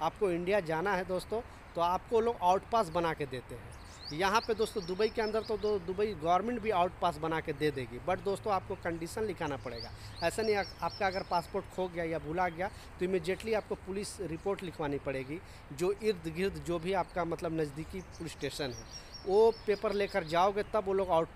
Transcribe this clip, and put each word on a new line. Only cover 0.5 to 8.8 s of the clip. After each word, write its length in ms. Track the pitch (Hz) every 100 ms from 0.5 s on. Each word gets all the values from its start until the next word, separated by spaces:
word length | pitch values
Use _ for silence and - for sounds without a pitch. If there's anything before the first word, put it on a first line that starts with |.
| 208
जाना 340 | 160 160 190
है 120 | 185 185
दोस्तों, 360 | 185 - - - - - -
तो 60 |
आपको 380 | 170 185 - 233
लोग 160 | 226 233
आउट 220 | 180 190 -
पास 180 | 226 180
बना 240 | 165 170
के 120 | 151 143
देते 300 | 127 - 123
हैं। 220 | - - - - -
यहाँ 280 | 151 190 214
पे 120 | 226
दोस्तों 320 | 214 220 220 170
दुबई 240 | 185 220
के 120 | 220
अंदर 200 | 220 214
तो 160 | 208 214
दो, 220 | 208 208
दुबई 280 | 175 185 214
गवर्नमेंट 540 | 180 160 180 220 247
भी 80 | 214
आउट 220 | 190 180 -
पास 160 | 175 151
बना 220 | 160 160
के 140 | 151
दे 180 | 143 151
देगी, 280 | 135 120 120 135
but 180 | 190
दोस्तों 300 | 180 196 220
आपको 220 | 190 -
condition 480 | 185